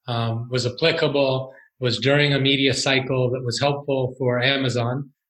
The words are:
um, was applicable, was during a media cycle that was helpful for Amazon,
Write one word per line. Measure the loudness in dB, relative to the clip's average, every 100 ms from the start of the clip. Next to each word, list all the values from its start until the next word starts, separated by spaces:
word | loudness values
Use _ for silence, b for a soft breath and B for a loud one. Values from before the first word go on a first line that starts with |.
| -8
um, | -4 -2 -4 -4
was | -2 -2
applicable, | 0 0 2 0 2 2 0 -4 B B -6
was | -4 0
during | 2 4 4
a | 2
media | 2 2 2
cycle | 0 0 0 0 0 0
that | -2
was | -4 -2
helpful | 0 0 -2 -2 -2 -2
for | -2 0
Amazon, | 0 0 0 0 -2 -4 -8 _ _